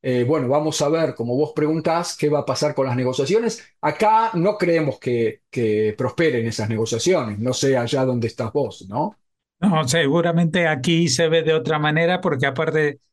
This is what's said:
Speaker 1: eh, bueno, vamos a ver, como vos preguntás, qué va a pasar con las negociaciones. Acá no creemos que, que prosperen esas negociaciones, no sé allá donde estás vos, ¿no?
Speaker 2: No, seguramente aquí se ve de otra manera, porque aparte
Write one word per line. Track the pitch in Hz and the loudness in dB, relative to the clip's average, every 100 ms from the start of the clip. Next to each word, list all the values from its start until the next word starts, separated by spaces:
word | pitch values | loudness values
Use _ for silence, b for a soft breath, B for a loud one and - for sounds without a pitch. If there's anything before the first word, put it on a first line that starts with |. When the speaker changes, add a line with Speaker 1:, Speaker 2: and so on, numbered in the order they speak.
Speaker 1:
eh, | 135 123 | -2 0
bueno, | 123 156 127 | 0 0 0
vamos | 143 156 - | 0 0 -2
a | 143 | 0
ver, | 160 156 | 0 -2
como | - 117 127 | -4 -4 -2
vos | 151 - | -2 0
preguntás, | 151 160 160 165 170 - | 0 0 0 -2 -2 -2
qué | 151 | 0
va | 143 | 0
a | 139 | -2
pasar | 127 151 | -2 -2
con | 143 131 | 0 0
las | 123 | 0
negociaciones. | 127 127 139 208 233 220 B _ | -2 -2 0 0 0 -6 B _
Acá | 151 - 214 220 226 | -4 0 2 4 2
no | 175 180 208 | 0 0 0
creemos | 175 165 147 - | 0 2 0 -4
que, | 131 120 113 - _ | -2 0 0 -4 _
que | - 113 107 107 107 | -2 0 2 0 -2
prosperen | 123 - 165 123 113 | -6 0 0 2 -2
esas | 113 107 | -4 -4
negociaciones, | 113 113 113 170 180 117 101 | -2 -2 -2 2 0 0 -4
no | 120 | -4
sé | 123 135 131 | 0 0 0
allá | 117 135 | 0 0
donde | 131 123 113 | 0 0 -4
estás | - 127 | -4 -4
vos, | 147 123 - 95 | -2 -4 -8 -10
¿no? | 110 180 - _ _ _ _ | -6 -6 -8 _ _ _ _
Speaker 2:
No, | 196 160 135 | 0 2 2
seguramente | 165 143 165 170 170 170 175 165 | 2 2 2 2 2 2 2 0
aquí | 147 127 165 170 | 0 2 2 2
se | 143 165 | 2 2
ve | 165 | 2
de | 156 | 2
otra | 160 156 156 | 0 0 0
manera, | 151 156 170 180 | 0 2 2 0
porque | 185 139 139 | 0 0 -2
aparte | 131 160 156 151 139 _ | 0 0 2 0 -2 _